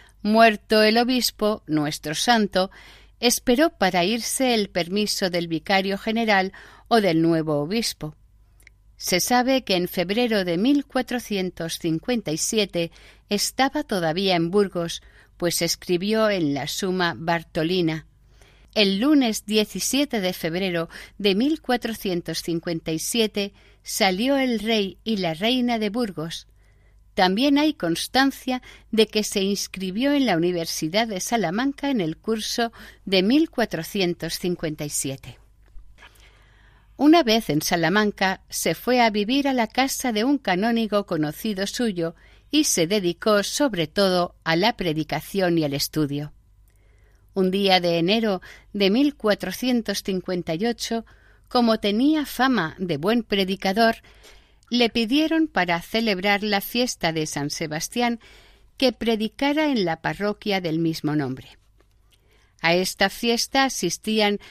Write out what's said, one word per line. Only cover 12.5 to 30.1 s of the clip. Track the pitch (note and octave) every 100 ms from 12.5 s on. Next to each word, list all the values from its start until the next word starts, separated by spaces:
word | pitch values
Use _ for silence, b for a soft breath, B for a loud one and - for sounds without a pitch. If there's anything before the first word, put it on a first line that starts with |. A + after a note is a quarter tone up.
| A3 G3+ F3 E3+ b b b b
estaba | G#3 - - C4+ D4+
todavía | D4 G#3 E3 D#3+ G3 F3
en | E3
Burgos, | G3 G3+ F3+ E3+ - b b b _
pues | E3+ D#3+
escribió | E3 - - F3 G3 A3 A3
en | G3 D#3
la | C#3 C#3
Suma | - G3 F#3 F3 D#3+
Bartolina: | E3 E3+ E3 - D#3+ F#3 E3 D#3 - _ b b b b b -
"El | G3+ G3
lunes | C4 D4+ B3 G#3+ -
diecisiete | G#3+ G#3+ F#3 - C4 C#4+ A#3+
de | F#3
febrero | F#3 E3+ E3+ F#3+ E3+ E3 B B B
de | G3+ G3
mil | C4 D#4
cuatrocientos | - B3 A#3 A3 G3+ F3+ E3+ E3
cincuenta | - E3+ E3+ E3 -
y | D#3+
siete | - A#3+ A3 - G3+ b b b
salió | - - G3+ F#3 B3 C#4
el | C4 A3+
rey | G#3 A3+ G3 -
y | - A3
la | F3+
reina | D#3+ G#3+ B3+ A#3+ A#3
de | G#3+
Burgos". | G#3 A#3 E3 D#3+ - - _ _ _ _ _ _
También | - F#3 F#3+ C#4 C#4+
hay | D#4
constancia | D4 E3+ E3+ - B3+ C4+ - - B3+ B B B
de | A3 G#3+
que | G#3+
se | G#3 G#3
inscribió | G3 G3 - - F#3+ F#3 C#4